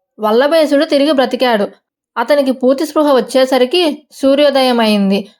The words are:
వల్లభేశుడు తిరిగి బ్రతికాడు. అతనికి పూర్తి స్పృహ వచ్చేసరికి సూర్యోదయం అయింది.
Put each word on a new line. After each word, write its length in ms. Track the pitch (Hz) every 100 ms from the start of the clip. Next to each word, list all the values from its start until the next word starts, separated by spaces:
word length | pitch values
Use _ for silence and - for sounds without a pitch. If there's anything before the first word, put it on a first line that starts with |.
| _ -
వల్లభేశుడు 680 | 214 226 285 330 302 277 320
తిరిగి 260 | 294 285
బ్రతికాడు. 560 | 277 254 240 254 220 196 - _ _ _ -
అతనికి 340 | 339 294 269
పూర్తి 340 | 262 247 269 311
స్పృహ 300 | 311 294 262
వచ్చేసరికి 920 | 220 262 262 262 247 349 339 247 _
సూర్యోదయం 680 | - 269 277 294 262 254 240
అయింది. 500 | 226 208 196 196 -